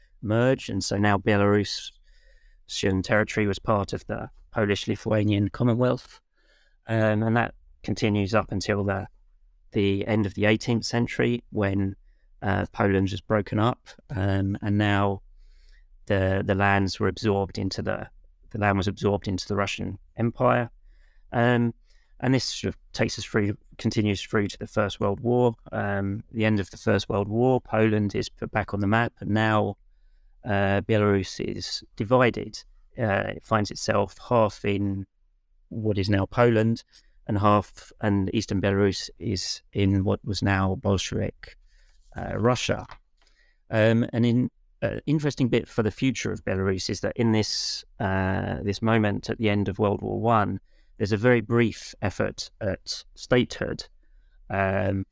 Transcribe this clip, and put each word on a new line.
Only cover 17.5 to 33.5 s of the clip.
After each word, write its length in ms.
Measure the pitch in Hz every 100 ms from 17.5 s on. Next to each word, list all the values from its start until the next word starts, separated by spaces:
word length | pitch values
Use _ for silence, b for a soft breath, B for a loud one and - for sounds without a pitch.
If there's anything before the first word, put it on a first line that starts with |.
| -
into 240 | 98 -
the, 260 | 101 101 - - - _ -
the 60 | 107
land 200 | 104 98
was 100 | 101
absorbed 400 | - 101 101 -
into 180 | 92 -
the 120 | 101
Russian 420 | 98 - 98 95 - -
Empire. 540 | 117 - 123 120 120 - - - - - -
Um, 400 | 123 120 120 117 - _ - _ -
and 120 | 127
this 120 | 131 -
sort 280 | - 98
of 40 | - -
takes 260 | - 120 -
us 60 | -
through, 320 | 120 101 104 _ -
continues 440 | 113 113 104 98
through 260 | - 110 101
to 100 | -
the 100 | -
First 340 | - 101 -
World 180 | 107 98
War. 360 | 117 123 123 113 -
Um, 500 | 110 104 101 98 104 -
the 140 | 113 110
end 160 | 104
of 80 | 92
the 80 | -
First 320 | - 101 -
World 180 | 107 101
War, 320 | 110 131 127
Poland 560 | - 110 110 107 101 107
is 140 | 107
put 200 | - 113
back 240 | 110 98
on 60 | 101
the 80 | 98
map, 240 | 113 117 -
and 120 | 95
now 440 | 107 110 107 104 101 _ _ _ _ _ _ -
uh, 360 | 98 98 98
Belarus 580 | 95 107 104 98 92 -
is 440 | - 98 - - - -
divided. 680 | 110 127 120 - 104 - - - - -
Uh, 360 | 113 98 101 -
it 80 |
finds 280 | -